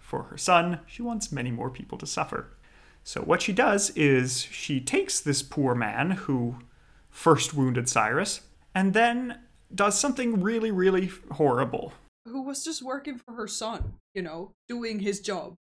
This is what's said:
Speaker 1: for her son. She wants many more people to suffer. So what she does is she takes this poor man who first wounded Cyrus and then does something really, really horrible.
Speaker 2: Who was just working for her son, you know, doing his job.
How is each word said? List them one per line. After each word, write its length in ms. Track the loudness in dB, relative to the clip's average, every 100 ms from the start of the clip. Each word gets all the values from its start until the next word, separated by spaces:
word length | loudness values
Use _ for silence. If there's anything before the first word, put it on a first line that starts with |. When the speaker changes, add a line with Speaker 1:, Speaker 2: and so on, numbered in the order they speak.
Speaker 1:
for 240 | -8 -8
her 120 | -8 -4
son. 420 | 4 4 4 -2 -8
She 160 | -10
wants 280 | -6 -6 -4
many 200 | -4 -4
more 180 | -4 -6
people 280 | -8 -10 -10
to 80 | -6
suffer. 440 | -4 -2 -4 -8 -16 -20 -20 -20 -20
So 160 | -10 -6
what 200 | 0 2
she 100 | 2
does 380 | 2 4 4 0
is 520 | 2 4 6 2 -2
she 380 | -6 -8 -4 -4
takes 400 | 0 0 0 -2
this 200 | 0 -2
poor 320 | -2 0 2 2
man 360 | 0 0 0 0 0
who 300 | 0 -2 -4 -14 -20 _ -20 -20
first 440 | 2 6 6 4
wounded 340 | 0 2 2 0
Cyrus 520 | 2 2 2 -2 -4 -10 -20 _
and 180 | 0 2
then 460 | 4 4 2 -6 -10 -18 _ _
does 240 | 0 2 2
something 400 | 0 0 0 2
really, 300 | 2 2 0
really 400 | 2 4 4 0 -6 -10
horrible. 600 | 2 4 4 0 -2 -8 -14 _ _
Speaker 2:
Who 180 | -10 -8
was 220 | -8 -6
just 180 | -6 -8
working 360 | -8 -8 -8 -12
for 160 | -12
her 120 | -12 -8
son, 480 | -6 -6 -6 -6 -8 _
you 80 | -8
know, 280 | -8 -8 -12 _ -10
doing 300 | -6 -4 -2
his 220 | -2 -2
job. 340 | -4 -6 -8 -14